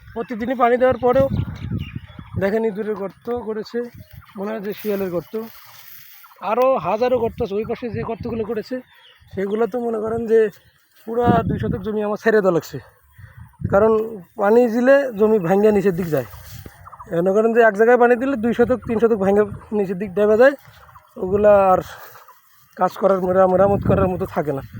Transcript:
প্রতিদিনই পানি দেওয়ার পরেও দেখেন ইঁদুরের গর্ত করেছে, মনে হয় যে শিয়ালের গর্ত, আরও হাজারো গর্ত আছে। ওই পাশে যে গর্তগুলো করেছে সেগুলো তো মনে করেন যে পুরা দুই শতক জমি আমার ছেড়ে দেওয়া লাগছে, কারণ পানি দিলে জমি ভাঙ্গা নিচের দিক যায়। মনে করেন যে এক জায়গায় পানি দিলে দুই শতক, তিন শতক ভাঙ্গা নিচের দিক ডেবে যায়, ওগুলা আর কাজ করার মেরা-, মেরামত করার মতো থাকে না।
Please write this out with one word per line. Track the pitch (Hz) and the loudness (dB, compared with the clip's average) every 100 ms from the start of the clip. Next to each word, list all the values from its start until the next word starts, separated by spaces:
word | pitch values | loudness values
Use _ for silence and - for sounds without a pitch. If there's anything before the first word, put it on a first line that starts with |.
| - | -14
প্রতিদিনই | 226 - 220 233 254 | -12 -10 -8 -6 0
পানি | 240 247 | 2 2
দেওয়ার | 254 247 | 2 2
পরেও | 247 370 539 - - - - - - - - - - - | 0 2 0 -2 -6 -8 -8 -8 -10 -14 -16 -20 -12 -6
দেখেন | 190 226 226 | -2 -2 -4
ইঁদুরের | 196 214 190 | -4 -8 -8
গর্ত | 196 - 233 240 214 | -10 -12 -10 -10 -8
করেছে, | 220 - 233 240 - - - - 202 | -10 -10 -10 -10 -14 -20 -20 -20 -12
মনে | 202 | -10
হয় | 220 202 | -10 -10
যে | 190 | -8
শিয়ালের | 214 196 190 | -6 -4 -4
গর্ত, | 170 170 220 226 - - - - - - - - - 185 | -6 -8 -10 -12 -18 -20 -20 -20 -20 -20 -20 -20 -12 -4
আরও | 226 262 254 170 | 0 2 0 -2
হাজারো | 214 247 247 | -2 0 0
গর্ত | 233 - | -2 -4
আছে। | 208 202 | -6 -4
ওই | 226 | -6
পাশে | 214 240 | -8 -8
যে | 220 220 | -8 -8
গর্তগুলো | 226 233 226 214 | -8 -8 -6 -6
করেছে | 214 - 254 - _ _ _ _ | -8 -8 -10 -12 _ _ _ _
সেগুলো | 190 196 214 233 | -8 -4 -2 -2
তো | 247 233 | -4 -4
মনে | 220 | -4
করেন | 220 233 226 | -4 -4 2
যে | 226 214 - _ _ _ _ 220 | 2 2 -2 _ _ _ _ -8
পুরা | 233 240 233 226 | 0 2 2 0
দুই | 214 | -4
শতক | 220 240 190 | -6 -6 -6
জমি | 214 208 | -4 -4
আমার | 208 | -2
ছেড়ে | 226 214 | 2 2
দেওয়া | 190 165 | 4 0
লাগছে, | - 135 - _ _ - - - - - - | -2 -12 -16 _ _ -20 -20 -20 -20 -10 0
কারণ | 196 220 220 226 214 170 - | 2 4 2 -2 -10 -14 -2
পানি | 202 233 247 | 2 4 4
দিলে | 233 254 277 269 196 | 2 4 4 2 0
জমি | 214 220 165 | 2 2 2
ভাঙ্গা | 196 214 208 | 2 4 2
নিচের | 196 175 | 0 -2
দিক | 170 | -2
যায়। | 147 120 - - - - - - - - 170 | -4 -4 -12 -20 -20 -20 -20 -20 -20 -6 -2
মনে | 185 202 | 0 2
করেন | 226 226 | 2 4
যে | 226 | 4
এক | 196 | 4
জায়গায় | 226 247 | 4 6
পানি | 240 240 | 4 2
দিলে | 269 254 | -2 -2
দুই | 233 220 | 0 2
শতক, | 233 247 - | 0 0 -4
তিন | 214 | 0
শতক | 220 220 | 0 2
ভাঙ্গা | 190 202 208 - - 208 | 2 2 0 -4 -6 -4
নিচের | 185 185 | -4 -4
দিক | 208 180 | -6 0
ডেবে | 208 214 | 2 6
যায়, | 269 277 - - - - _ 240 | 4 2 -8 -20 -20 -20 _ -10
ওগুলা | 185 202 208 202 190 | -4 2 6 6 6
আর | 180 - - - - - _ _ _ _ - | 2 0 -12 -20 -20 -20 _ _ _ _ -4
কাজ | 185 - | -2 0
করার | 190 190 185 | 0 2 2
মেরা-, | 185 185 | 2 4
মেরামত | 185 202 196 202 | 4 2 2 2
করার | 190 185 | 2 2
মতো | 175 185 | -2 -6
থাকে | 180 147 135 | -4 -4 -6
না। | - | -8